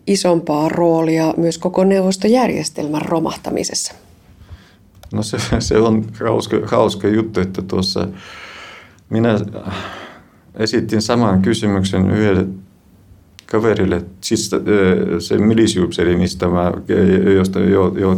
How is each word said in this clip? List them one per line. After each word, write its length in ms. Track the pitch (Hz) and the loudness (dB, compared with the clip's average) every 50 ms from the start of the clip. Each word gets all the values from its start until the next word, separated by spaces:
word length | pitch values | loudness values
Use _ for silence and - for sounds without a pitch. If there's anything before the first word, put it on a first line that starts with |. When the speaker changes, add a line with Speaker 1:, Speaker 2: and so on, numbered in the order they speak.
| - - | -4 -2
Speaker 1:
isompaa 640 | 196 190 - 180 175 170 - - 151 147 156 160 | -2 0 2 2 2 2 0 0 -2 0 0 0
roolia 640 | - - 175 170 165 165 165 160 160 160 160 160 - - | 0 2 2 2 2 2 2 0 0 0 0 0 0 0
myös 200 | 165 170 165 - | 0 -2 -2 -2
koko 260 | - 185 185 - 190 | -4 -2 0 2 2
neuvostojärjestelmän 1160 | 190 196 196 185 190 190 190 190 214 226 254 247 196 160 - 160 - - - 151 147 151 151 | 4 4 2 2 0 0 0 2 2 2 4 2 2 0 -2 -6 -6 -6 -6 -6 -4 -4 -4
romahtamisessa? 920 | 151 - 170 165 160 - - - - - - - - - - - - - - - - - - - _ - - - - - - - - - _ _ _ _ _ - - - - | -4 -2 -2 -2 -2 -2 -6 -8 -8 -6 -4 -4 -4 -4 -6 -8 -8 -8 -12 -16 -20 -20 -20 -20 _ -20 -20 -20 -20 -20 -20 -20 -20 -20 _ _ _ _ _ -20 -16 -8 -6
Speaker 2:
No 100 | - 107 | -6 -4
se, 140 | - - 110 - - - 117 | -4 -4 -6 -4 -2 -2 -2
se 180 | 117 - 135 110 | 0 2 2 4
on 280 | 110 120 110 110 107 - - - - | 4 4 4 2 0 -4 -8 -6 -2
hauska, 320 | 113 113 113 110 - - 143 - | -2 0 0 0 0 -2 -2 -2
hauska 420 | - 123 117 113 104 - - - 101 | 0 2 2 2 2 0 0 -2 0
juttu, 320 | 104 110 113 - - 95 | 0 0 0 -2 -2 -2
että 220 | 92 95 95 - | -2 -2 -4 -8
tuossa 460 | 92 95 98 95 92 95 - 95 95 95 95 - - - - - - - - - - - - - - - - _ _ - | -8 -4 -4 -2 -2 -2 -2 -4 -4 -6 -8 -12 -16 -20 -18 -18 -18 -18 -18 -20 -20 -20 -20 -20 -20 -20 -20 _ _ -6
minä 300 | - 113 113 117 110 104 - 104 - 101 - 92 92 92 98 - - - - - - - - - _ _ _ - - | -2 0 2 2 2 0 -2 -4 -8 -12 -12 -12 -10 -10 -12 -12 -14 -16 -18 -18 -20 -20 -20 -20 _ _ _ -16 -6
esitin 460 | - 110 107 113 120 117 117 113 107 | -4 -2 0 0 0 0 0 -2 -2
saman 400 | 107 - 123 120 120 107 95 92 | 0 0 2 2 2 4 4 2
kysymyksen 680 | 95 107 117 - 107 104 98 98 95 95 95 95 92 95 | 2 2 2 0 0 0 0 0 0 0 0 0 2 2
yhdelle 340 | 98 104 107 107 95 92 92 - - - - - _ _ _ _ _ _ _ _ - - _ _ _ - - - | 2 2 2 2 2 2 0 -2 -4 -10 -16 -20 _ _ _ _ _ _ _ _ -20 -20 _ _ _ -20 -8 -4
kaverille, 500 | - 107 107 113 104 95 95 92 90 87 - - - - | -2 0 2 2 2 2 0 0 0 -2 -4 -8 -12 -14
siis, 320 | - - 113 113 - - 95 | -6 -2 -2 -2 -2 -2 -4
ö, 680 | - - - 101 101 95 92 92 - - 87 - 90 | -2 0 2 2 4 4 4 2 2 0 -2 -2 -4
se 160 | - - 110 101 | -4 -2 0 2
milisiupseeri, 800 | 101 107 110 113 113 - - 95 87 85 - - 87 87 87 87 | 2 4 4 4 4 2 2 0 -2 -2 -2 0 0 2 2 2
mistä 300 | 90 90 - - 92 90 | 0 -2 -2 -2 -2 0
mä, 240 | 87 90 87 90 85 - - - 95 95 95 95 95 95 95 98 98 | 0 0 0 0 -2 -4 -4 -2 2 2 4 4 4 4 4 4 4
josta 240 | 95 95 95 95 95 | 4 2 2 0 0
jo, 340 | 95 92 98 98 95 92 95 92 | 2 2 4 4 2 2 0 0
jo, 200 | 98 95 92 | 0 0 0